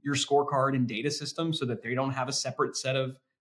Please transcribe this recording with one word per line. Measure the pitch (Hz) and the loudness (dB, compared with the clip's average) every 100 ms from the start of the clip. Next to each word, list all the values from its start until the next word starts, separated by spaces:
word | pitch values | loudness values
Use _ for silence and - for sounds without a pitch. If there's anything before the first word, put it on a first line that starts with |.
your | 143 | -2
scorecard | 139 - 143 143 139 135 | 0 4 4 4 2 2
and | 135 117 | 2 0
data | 107 143 | 0 -2
system | 143 143 - 165 | -2 -6 -2 -2
so | - 123 | 0 -2
that | - | -4
they | 117 | -2
don't | 127 135 | -2 0
have | 131 131 | -2 -2
a | |
separate | - 127 135 131 - | -2 -2 0 -2 0
set | 131 135 | 0 0
of, | 131 - _ _ | -2 -6 _ _